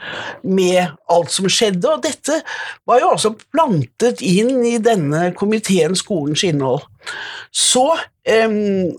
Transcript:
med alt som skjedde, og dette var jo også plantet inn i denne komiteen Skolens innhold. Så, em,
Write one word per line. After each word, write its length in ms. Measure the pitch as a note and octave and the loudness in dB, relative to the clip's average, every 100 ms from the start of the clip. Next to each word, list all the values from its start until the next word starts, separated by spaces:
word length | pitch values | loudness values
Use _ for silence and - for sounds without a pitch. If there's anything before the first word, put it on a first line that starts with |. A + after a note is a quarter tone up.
| - - - - | -12 -10 -12 -8
med 500 | F#3+ F#3+ F3+ F3+ F3 C#3+ - | -2 0 2 2 0 -4 0
alt 240 | E3+ E3+ | 2 2
som 140 | - F#3 | -2 -2
skjedde, 400 | - G#3+ F3+ B3 | 0 0 0 0
og 140 | D4+ D#4 | 0 -2
dette 300 | A#3+ - D#4 - - - - | -4 -4 -4 -4 -10 -12 -8
var 160 | - B3 | 0 2
jo 60 | - | 4
også 220 | G3 G#3+ A3 _ | 2 0 -4 _
plantet 720 | D4 D#4 E3+ B2 - A#3 G#3+ | 0 2 0 -2 0 0 0
inn 380 | D3 F3+ A#3 C4 | 0 2 2 2
i 140 | A#3 A#3 | 0 2
denne 540 | A3+ G#3+ C#3+ D#3 F3+ | 2 2 0 0 -2
komiteen 600 | F3 G3+ A3 - F#3 D#3 F#3 | -2 -2 0 0 2 2 -2
Skolens 460 | - F#3 C#3+ D3 F#3 | -4 -4 -2 -2 0
innhold. 380 | D3 C3+ B2 - _ - - - - - | 0 0 -2 -6 _ -14 -12 -12 -14 -10
Så, 340 | - - B3 C#4 D#4+ - _ | -4 0 2 2 0 -6 _
em, 720 | - A3 A3+ G#3+ G#3 F#3+ F3+ | 0 2 2 0 0 0 -2